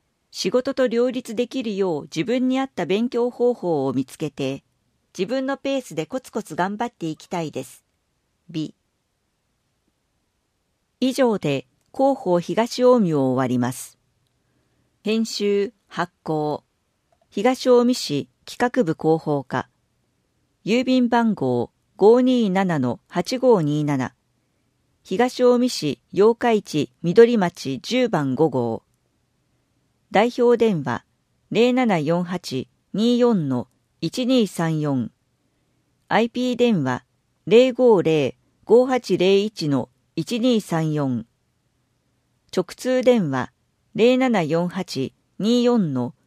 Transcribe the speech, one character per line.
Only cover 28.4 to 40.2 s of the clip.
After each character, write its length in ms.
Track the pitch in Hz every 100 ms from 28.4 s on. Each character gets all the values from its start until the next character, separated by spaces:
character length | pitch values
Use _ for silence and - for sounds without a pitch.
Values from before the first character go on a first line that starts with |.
| 156
号。 340 | 127 117 110 _ _ _ _ _ _ _ _ _ _ _ _ _
代 200 | 185 233 247
表 200 | 240 233
電 260 | 226 170
話 220 | 127 113 _ _ _ _ -
零 240 | 214 247
七 240 | 254 247 175
四 260 | 147 175
八 440 | 175 185 - 131 - _ _
二 240 | 196 233 247
四 300 | 240 208 143
の 180 | 127 - _ _ -
一 240 | 165 -
二 220 | 247 262 202
三 340 | - 165 156
四。 300 | 151 131 113 _ _ _ _ _ _ _ _ _ -
ア 120 | 196
イ 100 | 233
ピ 240 | 247 254
ー 20 | 233
電 260 | 240 196
話 220 | 131 127 _ _ _ _ -
零 280 | 220 262
五 260 | 247 247 196
零 360 | 160 156 127 - _ _
五 220 | - 226 254
八 320 | 254 - 175
零 260 | 180 196
一 240 | 214 - 156
の 220 | 135 - _ _
一 240 | -